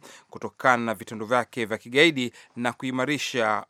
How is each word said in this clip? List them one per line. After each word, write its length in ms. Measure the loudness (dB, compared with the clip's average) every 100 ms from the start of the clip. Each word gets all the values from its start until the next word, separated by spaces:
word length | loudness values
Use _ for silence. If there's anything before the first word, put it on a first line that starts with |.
| -6 -20 _
kutokana 540 | -12 -12 0 2 4
na 100 | 2
vitendo 320 | -4 -8 -10 -2
vyake 380 | -2 -2 -4
vya 140 | -6 -6
kigaidi 540 | -2 4 4 4 -4 -6 -18 -6
na 160 | -4
kuimarisha 920 | -4 -4 -2 0 -2 -2 0 0 0 -4